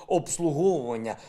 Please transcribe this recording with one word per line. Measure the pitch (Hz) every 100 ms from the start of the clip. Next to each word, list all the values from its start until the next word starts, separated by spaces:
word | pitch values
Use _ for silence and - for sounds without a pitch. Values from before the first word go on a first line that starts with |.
| -
обслуговування | 175 - - 170 143 190 165 120 113 113 101